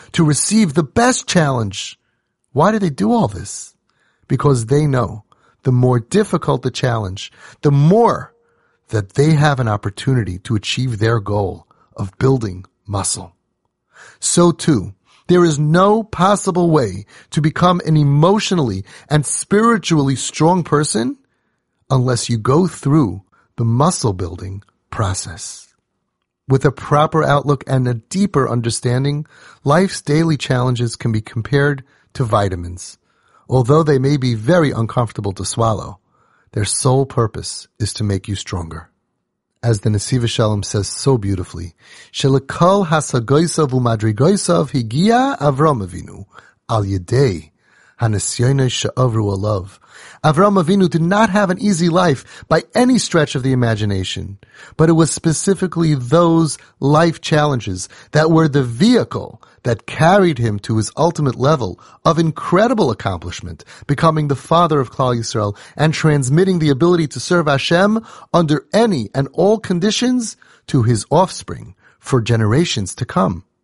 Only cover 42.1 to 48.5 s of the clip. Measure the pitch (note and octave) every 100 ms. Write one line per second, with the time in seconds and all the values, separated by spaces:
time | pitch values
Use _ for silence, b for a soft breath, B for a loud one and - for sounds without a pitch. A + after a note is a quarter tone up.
42.1 | - C#3 C3+ C3+ - F3 G3+ E3 D#3+ -
43.1 | C3 A2+ C#3+ E3+ - D3 B2+ A#2+ A2+ A2
44.1 | G#2 D3+ G3+ - E3+ D3 C3 A2+ C3 G3+
45.1 | A#3 C4+ C#4 C#3+ C3+ D#3 B2+ F#2 F2+ F#2
46.1 | F#2+ G2+ B B B - A2+ G2 G2 F2
47.1 | A#2+ C3+ E2+ D#2+ _ b b b b A#2
48.1 | G2+ - - A#2+